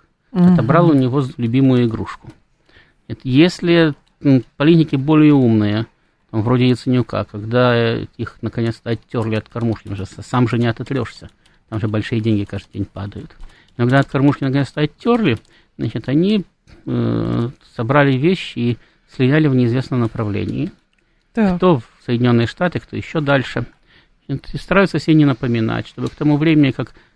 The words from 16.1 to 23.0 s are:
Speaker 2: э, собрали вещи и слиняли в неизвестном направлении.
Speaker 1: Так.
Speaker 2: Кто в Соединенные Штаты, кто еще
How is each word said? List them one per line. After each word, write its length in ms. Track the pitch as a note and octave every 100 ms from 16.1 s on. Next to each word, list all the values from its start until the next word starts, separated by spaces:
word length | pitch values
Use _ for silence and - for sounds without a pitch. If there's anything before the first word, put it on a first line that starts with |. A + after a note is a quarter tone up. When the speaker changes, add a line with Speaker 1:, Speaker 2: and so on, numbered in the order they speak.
| C#3+ F#3 G#3+ - _ _ - -
Speaker 2:
э, 640 | B2 A#2 A2+ A2+ A#2 A#2+ - _ -
собрали 380 | A#2 C#3+ C#3
вещи 460 | C3 D#3 F#3+ - B2
и 180 | A#2+ A2+ _ _ _
слиняли 340 | - C3 D3+ D#3
в 60 | B2+
неизвестном 440 | A#2+ A#2+ B2+ B2+
направлении. 720 | A#2 - G#2+ G2+ G2 A#2+ E3 - _ _ _ _ _
Speaker 1:
Так. 240 | - G3+ F3
Speaker 2:
Кто 220 | F#3 C#3+
в 40 | - _ -
Соединенные 420 | A#2+ B2 A#2 A#2
Штаты, 320 | - F3+ A#2+
кто 160 | -
еще 240 | -